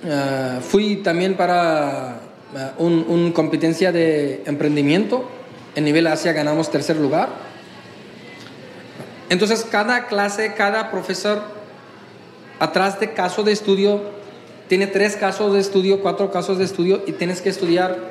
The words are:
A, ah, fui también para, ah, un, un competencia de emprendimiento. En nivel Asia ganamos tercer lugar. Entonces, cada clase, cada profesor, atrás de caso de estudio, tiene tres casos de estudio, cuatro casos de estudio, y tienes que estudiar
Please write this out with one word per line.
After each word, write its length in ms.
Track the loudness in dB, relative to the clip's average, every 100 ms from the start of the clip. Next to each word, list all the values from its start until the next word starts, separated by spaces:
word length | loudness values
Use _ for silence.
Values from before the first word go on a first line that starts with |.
A, 540 | -2 -2 0 -2 -2 -4
ah, 20 |
fui 360 | 2 2 2 0
también 380 | 0 2 0 2
para, 840 | 2 4 4 2 0 -2 -6 -10 -16 -20 -14 -10
ah, 180 | -10 -2
un, 280 | 2 2 2
un 240 | 2 2
competencia 600 | 2 2 2 0 2 2
de 520 | 4 2 2 0 -4 -6
emprendimiento. 840 | -2 0 2 4 2 2 -2 -4 -12 -16 -18 -10
En 120 | -2 2
nivel 200 | 4 4
Asia 280 | 2 0
ganamos 360 | 0 0 0 0
tercer 280 | -2 0 0
lugar. 520 | 2 2 0 -4 -14 -18 -20 -20 -20 -20 -20 -20 -18 -18 -18 -18 -18 -18 -20 -18 -18 -18 -2
Entonces, 360 | 2 2 2 0
cada 380 | 0 2 0 0
clase, 480 | 0 0 0 -4 0
cada 360 | 0 2 -2
profesor, 500 | -6 -4 -4 -2 -2 -4 -14 -18 -20 -20 -20 -20 -20 -20 -20 -20 -4
atrás 400 | 0 2 2 0
de 140 | -4
caso 300 | 0 -2 2
de 100 | 2
estudio, 480 | 2 2 4 4 2 -2 -12 -18 -20 -20 -20 0
tiene 200 | 0 2
tres 280 | 2 2 2
casos 380 | -2 0 2
de 60 | 2
estudio, 420 | 4 2 4 2
cuatro 300 | 2 0 0
casos 260 | -2 -2 0
de 80 | 0
estudio, 360 | 0 2 2 0
y 60 |
tienes 280 | -4 -4 -2
que 60 | -2
estudiar 500 | -2 2 2 2 -2 -8